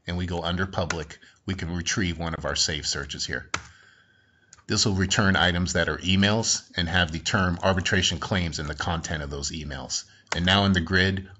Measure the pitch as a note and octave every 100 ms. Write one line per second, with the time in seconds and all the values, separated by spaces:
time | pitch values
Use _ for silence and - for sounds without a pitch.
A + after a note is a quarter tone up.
0 | - F2 F2+ F2 E2 F2 F#2+ - D#2+ E2
1 | D#2 - - _ - F#2 E2 F2 F2 -
2 | F2+ D#2+ E2 D#2+ D2+ C#2+ - D2+ - C#2+
3 | C#2+ - - B1+ - - - - - _
4 | _ _ _ _ _ - - G#2+ A#2 F#2+
5 | F#2 - G2 F2 F2+ F2 F2+ F2+ D#2+ D2+
6 | F2+ F#2+ G2+ A2+ A2 - - - E2 F2+
7 | E2 D#2+ - G#2+ F2+ F2 F#2+ F#2 F2 F#2+
8 | F2 E2 - G2 E2+ D#2 D2+ D#2 - E2
9 | - D#2+ C#2+ C#2+ C#2 E2 D2 C2+ B1+ -
10 | - - - E2 F2+ G2 G2 F2+ E2 F#2
11 | F#2+ F#2+ -